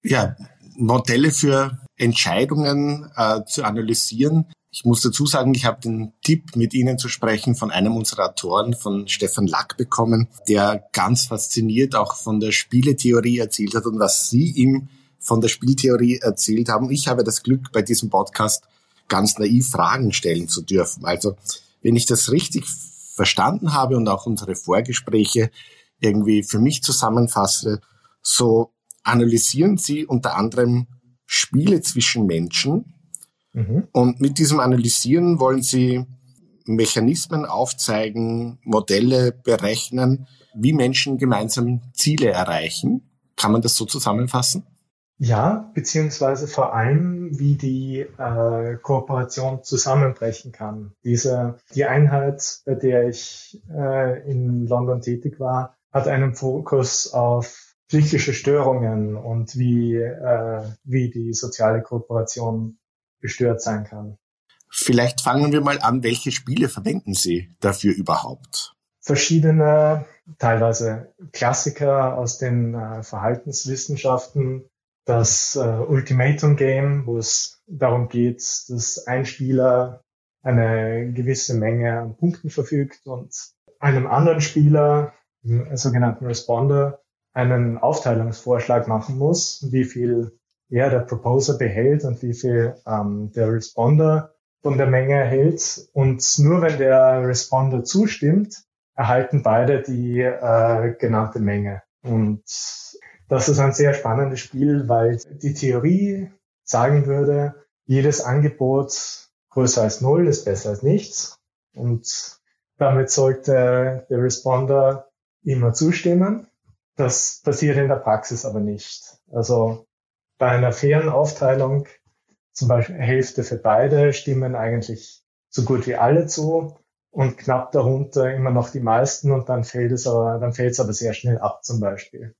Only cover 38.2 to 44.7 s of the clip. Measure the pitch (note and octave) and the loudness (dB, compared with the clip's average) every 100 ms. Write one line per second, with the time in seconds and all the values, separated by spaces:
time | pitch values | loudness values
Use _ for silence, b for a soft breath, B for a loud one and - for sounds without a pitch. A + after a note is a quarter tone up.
38.2 | A2+ A#2 A#2+ B2 - A2 G#2 G2+ A#2+ C3 | -4 -4 -6 -10 -2 -2 2 2 4 4
39.2 | B2+ - - A2 G2 A2+ - B2+ B2+ C3 | 2 0 0 0 0 -4 -4 0 0 0
40.2 | B B B A2 A#2+ D#3 B2+ C3 C#3 C3 | B B B -2 2 2 2 0 -2 0
41.2 | B2+ G#2+ A2 B2+ A#2+ B2 - - - D3+ | 0 0 -2 -2 -2 -2 -6 -2 0 2
42.2 | A#2 F#2+ F2+ D#2+ D#2+ - - B3+ _ _ | 2 2 -2 -2 -4 -4 -2 -2 _ _
43.2 | _ - G#2 A2+ A2+ - A2 C#3+ A2 G#2 | _ -4 2 2 2 -2 -2 -4 -2 0
44.2 | B2 B2+ B2 F#3+ - | 0 0 -2 -4 -8